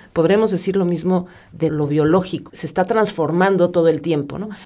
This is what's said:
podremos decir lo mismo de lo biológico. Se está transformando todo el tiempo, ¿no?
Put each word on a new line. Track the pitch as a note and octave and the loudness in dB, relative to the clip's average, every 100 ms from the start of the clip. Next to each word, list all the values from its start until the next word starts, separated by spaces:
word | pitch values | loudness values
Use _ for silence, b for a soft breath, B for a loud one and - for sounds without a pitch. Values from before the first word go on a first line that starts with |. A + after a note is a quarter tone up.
| B | B
podremos | - D#3+ G3+ A3 | 0 2 4 2
decir | F3+ F#3+ F#3+ | 0 -2 0
lo | F3+ | 0
mismo | E3+ F3 F#3 F3+ B B | -2 0 -2 -2 B B
de | - D#3+ | -4 -2
lo | D3+ D3 | 0 0
biológico. | D3+ D3+ F3+ F3+ - - | 2 2 2 0 -8 -10
Se | - D#3 | -12 -6
está | - F#3 | -4 0
transformando | A3 G#3+ E3+ D3+ E3+ F#3+ F#3+ F3+ | 0 0 -2 -2 2 2 2 2
todo | F3 E3 | 4 2
el | D#3 | 2
tiempo, | E3+ D3+ C#3+ C#3+ | -2 -4 -4 -8
¿no? | G#3+ G3+ | -10 -12